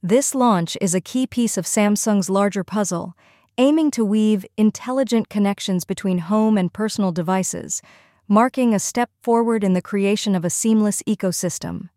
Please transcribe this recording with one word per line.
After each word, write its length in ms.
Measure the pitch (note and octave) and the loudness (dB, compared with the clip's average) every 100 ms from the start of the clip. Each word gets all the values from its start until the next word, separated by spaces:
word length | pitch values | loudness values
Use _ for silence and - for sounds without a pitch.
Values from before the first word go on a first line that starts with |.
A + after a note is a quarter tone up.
This 320 | F3+ A#3 C#4+ | 2 2 2
launch 440 | C4+ B3 F#3+ E3 - | 0 2 2 0 -4
is 140 | F#3+ | -2
a 80 | F3+ | -2
key 240 | - B3+ B3+ | -2 -4 -2
piece 320 | - A3+ - | 0 -2 -2
of 80 | F3 | -2
Samsung's 640 | - G#3 G#3 A3 G#3 F3 | 0 2 2 2 0 2
larger 340 | F#3+ G3+ G3 | 0 0 -2
puzzle, 500 | F3 G3+ G3+ E3+ - - _ _ _ - | -6 -4 -2 -4 -8 -14 _ _ _ 0
aiming 320 | C4 D#4 D#4 | 2 4 2
to 160 | B3 A3 | 0 0
weave 400 | G#3+ G#3+ G#3+ - - | 2 2 2 -2 2
intelligent 720 | G#3+ - - B3+ C4 A#3 A3 | 2 2 -4 -2 0 0 0
connections 560 | G#3 G3+ G3+ - F#3 | 0 0 -2 -2 -4
between 360 | - F#3 G3 F3+ | -4 -6 -2 -2
home 360 | E3 G#3+ A3 G#3+ | 0 2 2 2
and 160 | F3+ | 0
personal 400 | - G#3+ - G3 | -2 -6 -2 -2
devices, 720 | E3+ E3 F#3 F3+ E2+ - - - - _ _ _ | -2 -2 -2 -2 -6 -8 -12 -12 -20 _ _ _
marking 460 | G#3 B3 - A#3+ | 4 4 2 2
a 60 | G#3 | 2
step 320 | - - A#3+ _ | 0 -4 -4 _
forward 420 | - A#3 A#3 A3+ | 0 2 2 0
in 120 | G3 | 2
the 80 | F3+ | 0
creation 520 | - G3+ G3 G#3+ - | 0 -2 0 0 0
of 120 | F#3 E3+ | 0 -2
a 20 | |
seamless 540 | - A3+ A3 G#3 G3+ | -2 2 4 2 0
ecosystem. 880 | - G#3+ F#3+ F3 F3+ - C3 E2+ - | -4 -2 -2 -2 -4 -6 -8 -10 -12